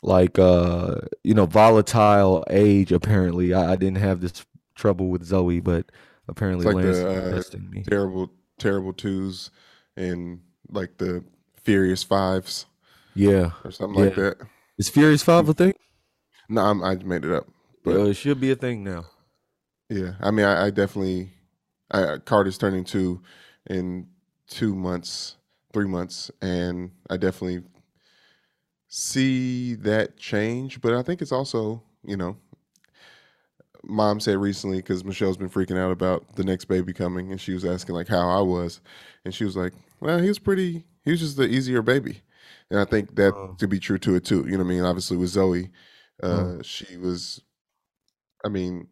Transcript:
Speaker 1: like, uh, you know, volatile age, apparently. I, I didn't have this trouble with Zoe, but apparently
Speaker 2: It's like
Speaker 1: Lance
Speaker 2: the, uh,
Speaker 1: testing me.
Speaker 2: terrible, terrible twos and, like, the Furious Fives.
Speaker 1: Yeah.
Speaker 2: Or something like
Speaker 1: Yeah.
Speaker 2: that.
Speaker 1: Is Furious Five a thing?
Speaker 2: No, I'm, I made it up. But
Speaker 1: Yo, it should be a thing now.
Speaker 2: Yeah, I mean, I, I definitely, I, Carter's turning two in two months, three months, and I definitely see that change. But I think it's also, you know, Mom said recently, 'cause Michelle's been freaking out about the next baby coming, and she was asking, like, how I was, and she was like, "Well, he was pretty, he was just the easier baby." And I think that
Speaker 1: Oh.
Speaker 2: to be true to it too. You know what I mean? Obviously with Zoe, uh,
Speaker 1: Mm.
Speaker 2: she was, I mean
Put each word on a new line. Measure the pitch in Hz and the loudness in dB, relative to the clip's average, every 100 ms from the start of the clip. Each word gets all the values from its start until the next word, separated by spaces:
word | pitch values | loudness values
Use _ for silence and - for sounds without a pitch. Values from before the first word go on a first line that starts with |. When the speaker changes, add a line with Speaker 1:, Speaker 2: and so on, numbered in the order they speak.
Speaker 1:
like, | - 95 92 - | 4 4 6 6
uh, | 92 90 87 87 90 - - - | 6 6 4 0 -4 -6 -8 -6
you | - | 2
know, | 107 90 | 4 4
volatile | 98 110 110 104 117 104 101 95 92 - | 8 8 8 4 4 6 6 6 2 2
age, | 98 104 101 95 | 4 6 6 4
apparently. | 90 104 104 92 87 90 | 2 2 2 2 0 2
I, | 92 85 | 2 2
I | 92 | 2
didn't | 95 95 | 0 0
have | 101 90 | 0 0
this | 90 - - _ _ | -4 -10 -20 _ _
trouble | - 107 90 95 | -2 0 0 0
with | 90 85 | -4 -2
Zoe, | 95 90 87 | 0 2 0
but | 90 85 - _ - _ - | 0 -2 -4 _ -20 _ -16
apparently | 87 101 90 87 | -6 -4 0 0
Speaker 2:
It's | 95 | 2
like | 92 | 2
Speaker 1:
Lance | 90 | 0
Speaker 2:
the, | 90 | 0
uh, | 92 92 | -2 -4
Speaker 1:
testing | 92 90 98 95 | -4 -6 -12 -14
me. | 95 | -12
Speaker 2:
terrible, | 98 101 98 92 92 _ _ _ | -2 0 0 -4 -8 _ _ _
terrible | 107 98 95 | -2 -2 -4
twos | 92 104 95 95 92 - _ _ _ _ - | -8 -6 -4 -6 -8 -16 _ _ _ _ -8
and, | 92 87 87 87 _ _ - | -6 -6 -8 -14 _ _ -12
like, | 101 90 _ | -10 -10 _
the | 92 90 - _ _ _ | -4 -4 -8 _ _ _
Furious | - 101 92 92 | 2 4 4 0
Fives. | - 98 95 95 92 - - _ _ _ _ | 0 0 0 -2 -4 -12 -14 _ _ _ _
Speaker 1:
Yeah. | - 101 98 87 85 - | 2 6 6 2 -4 -16
Speaker 2:
Or | |
something | 92 98 98 | -8 -4 2
like | 101 95 | 2 4
Speaker 1:
Yeah. | |
Speaker 2:
that. | 98 92 - _ _ - | -2 -2 -16 _ _ -6
Speaker 1:
Is | - | 0
Furious | - 151 147 | 4 6 6
Five | - 170 156 | 6 4 4
a | |
thing? | 156 180 - _ _ _ _ _ _ _ | 4 2 2 _ _ _ _ _ _ _
Speaker 2:
No, | 110 | 0
I'm, | 101 104 | 2 2
I | 92 92 | 0 -2
made | 95 87 80 | -2 -4 0
it | |
up. | 85 - _ _ _ | -2 -4 _ _ _
But | - 95 | -2 0
Speaker 1:
Yo, | 104 | 0
it | |
should | 98 143 139 | 0 -2 -2
be | 131 | 0
a | 131 | -2
thing | 127 117 | -4 -8
now. | 98 87 85 _ _ _ _ _ _ _ _ | -8 -12 -14 _ _ _ _ _ _ _ _
Speaker 2:
Yeah, | 104 92 95 | -6 -6 -4
I | 98 | 0
mean, | 107 101 | 4 4
I, | 87 101 | 4 2
I | |
definitely, | 101 98 101 95 92 92 _ _ _ _ _ _ | 2 -2 0 -4 -4 -8 _ _ _ _ _ _
I, | 101 87 76 | -2 0 -2
Carter's | - 107 98 95 | 2 4 4 0
turning | 104 95 | -2 -2
two | 90 101 92 90 _ - - _ - | -4 -2 -2 -4 _ -20 -20 _ -8
in | 92 90 90 87 _ _ _ _ | -6 -4 -8 -12 _ _ _ _
two | - 110 95 | -4 -4 -2
months, | 90 90 85 - - - _ _ _ | -4 -6 -8 -12 -14 -16 _ _ _
three | 107 101 | -4 -2
months, | 90 90 - - - | -2 -6 -10 -16 -10
and | 95 90 90 87 90 _ _ | -4 -2 -4 -6 -10 _ _
I | 92 | -2
definitely | 95 90 92 90 90 _ _ _ _ _ _ _ _ _ _ _ _ | -2 -2 -6 -8 -12 _ _ _ _ _ _ _ _ _ _ _ _
see | - - 135 135 131 127 123 123 113 | -10 -6 0 0 0 -2 -4 -6 -4
that | 101 107 104 _ | 0 0 0 _
change. | - 107 107 123 131 127 | -6 -2 -2 -4 -8 -4
But | 120 | 0
I | 120 | 0
think | 127 180 | -2 -6
it's | 147 | -4
also, | 131 139 113 110 113 _ _ | -4 -2 -4 -4 -6 _ _
you | - 98 | -10 -6
know, | 87 - _ - _ _ _ _ - _ _ _ _ _ _ _ | -6 -8 _ -20 _ _ _ _ -20 _ _ _ _ _ _ _
Mom | - 107 107 104 | -8 0 2 2
said | 107 98 | 0 0
recently, | 101 98 101 92 | 0 -2 -4 -6
'cause | 92 92 | -4 -6
Michelle's | 92 92 98 92 | -6 -4 -2 -2
been | 95 | -4
freaking | 95 92 92 | -4 -2 -2
out | 92 | -2
about | 90 92 90 - - | 0 0 -2 -4 -6
the | |
next | 95 92 - | -4 -4 -2
baby | 92 92 | -2 -2
coming, | 90 90 90 92 | -6 -6 -6 -8
and | 95 | -12
she | - | -8
was | 92 90 | -6 -4
asking, | 90 - 87 | -6 -6 -8
like, | 82 | -2
how | 101 87 | 0 2
I | 92 | 2
was, | 95 90 87 - _ - - _ - | 2 0 -4 -10 _ -20 -20 _ -14
and | |
she | 95 | -6
was | 104 92 | -6 -4
like, | 90 - _ _ | -6 -8 _ _
"Well, | 151 170 | -4 0
he | 180 | 0
was | 208 | -2
pretty, | - 196 180 170 - _ | -2 -2 -2 -6 -12 _
he | - | -4
was | 170 | -2
just | 160 139 | -2 0
the | 131 | 0
easier | 123 127 123 | 0 0 0
baby." | 110 131 - 107 _ _ - - _ | 2 0 0 -14 _ _ -20 -20 _
And | 101 | -2
I | 101 | 0
think | 110 101 - | 0 -2 2
that | 98 | 2
Speaker 1:
Oh. | 98 95 92 | 2 -10 -6
Speaker 2:
to | 101 | -2
be | 98 | -2
true | - 95 | -2 -2
to | - | 2
it | 92 | 0
too. | - 95 - | 2 -2 0
You | |
know | 95 | -2
what | 90 | 0
I | 90 | 0
mean? | |
Obviously | 90 87 - 90 | 0 -2 -2 -2
with | 90 | -2
Zoe, | 95 92 90 92 _ _ _ _ _ | 2 2 0 -4 _ _ _ _ _
uh, | 92 87 | -4 -2
Speaker 1:
Mm. | 90 87 | -2 -6
Speaker 2:
she | - - - 90 | -12 -14 -14 -8
was, | 90 90 - - _ _ _ _ _ _ _ _ _ _ | -6 -6 -8 -16 _ _ _ _ _ _ _ _ _ _
I | - | -6
mean | 101 90 90 - | -4 -4 -8 -14